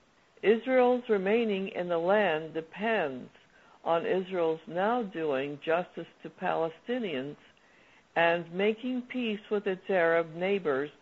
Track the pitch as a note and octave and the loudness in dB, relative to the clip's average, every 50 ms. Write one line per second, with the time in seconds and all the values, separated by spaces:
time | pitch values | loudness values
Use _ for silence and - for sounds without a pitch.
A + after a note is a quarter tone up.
0 | _ _ _ _ _ _ _ - - F3+ A3+ A3+ A3 C4 C4 B3+ B3 B3 B3 B3 | _ _ _ _ _ _ _ 0 2 4 4 4 2 2 4 4 6 4 4 2
1 | B3 - G#3+ G3 F#3 G3 G#3+ A#3+ A#3 A3 G3+ F#3+ G3 F#3+ - - F3+ F3 F3 E3 | 2 0 0 2 2 2 2 2 2 2 0 -2 -4 -4 -6 -6 -2 -2 0 0
2 | E3 F3+ G3+ G#3+ G#3 F3+ D#3 D#3 D#3+ D#3 D3+ D#3+ D#3+ - - F3 G3+ A#3 A3+ G#3 | 2 4 4 4 4 2 2 0 -2 -4 -6 -8 -8 -8 -10 -6 -2 0 0 0
3 | E3 C#3+ C3 B2 B2+ - - - _ _ _ - - - - _ - - E3 E3+ | 0 -2 -4 -8 -12 -14 -18 -20 _ _ _ -20 -20 -20 -20 _ -2 0 0 0
4 | - - F3+ F#3 F#3 F3+ F#3+ F3+ E3 D#3+ D#3+ D#3+ - - D#3+ F3 F#3+ G#3+ A#3+ B3 | 2 0 0 0 -2 -2 -2 0 0 0 0 -2 -6 -8 -4 -2 0 0 0 0
5 | A#3 F#3 F#3 E3 D#3+ D3+ C3+ C3 C#3 C#3+ D3 C#3+ - D#3+ D#3+ F3 F3+ - - - | -2 -4 -6 -4 -2 -2 -2 -2 -2 -4 -8 -8 -2 0 0 0 0 -4 -10 -12
6 | E3 - - _ - E3 - - F#3 F3+ D#3+ D#3+ D#3+ E3 D#3+ - _ - B3 B3+ | -14 -14 -16 _ -18 -18 -14 -6 -4 -2 0 0 -2 -2 -4 -10 _ -6 -4 -4
7 | A#3 F#3 D3+ B2+ C3 C#3+ D3 - - - _ _ _ _ _ _ _ _ _ - | -2 -4 -4 -4 -6 -8 -10 -14 -18 -20 _ _ _ _ _ _ _ _ _ -20
8 | _ _ _ E3 E3+ E3+ E3+ F3 E3+ E3 E3+ F#3 G3+ G#3+ A3 A3 - B3+ B3+ B3 | _ _ _ 2 4 4 4 2 -2 -6 -2 0 0 0 0 0 -4 -4 -4 -4
9 | B3 - - B3+ B3 A3+ G#3 G3+ - - G#3+ G3+ G3+ G3+ F#3 F#3 - - G3 F#3 | -6 -6 -6 -4 -2 -2 -4 -4 -4 -2 -2 -2 0 -2 -4 -4 -2 0 2 4
10 | E3 E3 E3 E3 E3 D#3+ D#3 E3+ F3+ F#3+ G3+ G3 F3 D#3 C3+ C3 C#3+ D3+ - - | 4 4 4 2 2 0 -4 -4 -2 0 0 0 0 0 0 0 -2 -4 -8 -6